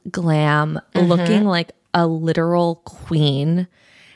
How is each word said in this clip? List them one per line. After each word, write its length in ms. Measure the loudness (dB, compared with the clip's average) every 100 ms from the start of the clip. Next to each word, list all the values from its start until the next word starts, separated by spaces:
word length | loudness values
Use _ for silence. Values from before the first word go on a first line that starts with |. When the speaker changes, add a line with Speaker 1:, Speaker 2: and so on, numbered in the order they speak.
| -10
Speaker 1:
glam, 680 | -4 0 2 2 0 0 -6 -6
Speaker 2:
Mm-hmm. 120 | 0 2
Speaker 1:
looking 380 | 2 2 2
like 280 | 2 0 -4 -12 _
a 120 | 0 0
literal 680 | 0 -2 0 0 2 0 -2
queen. 840 | -12 -20 -4 0 0 0 0 -2 -4 _ _ -20 -20